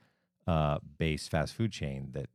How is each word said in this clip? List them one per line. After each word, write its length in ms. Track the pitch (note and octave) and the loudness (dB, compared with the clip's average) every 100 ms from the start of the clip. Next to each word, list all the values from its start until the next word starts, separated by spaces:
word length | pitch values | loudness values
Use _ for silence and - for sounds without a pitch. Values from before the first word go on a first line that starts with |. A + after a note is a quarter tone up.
| _ _ _ _ - | _ _ _ _ 2
uh, 300 | D#2+ D2 D2+ - D2 | 4 4 2 -4 -2
based 320 | D#2+ D2+ - | 0 0 0
fast 220 | D#2+ D2 - | 0 0 0
food 160 | A2+ | -2
chain 380 | - C#2+ C2+ C2 | -2 -6 -6 -8
that, 160 | C2 - | -8 -8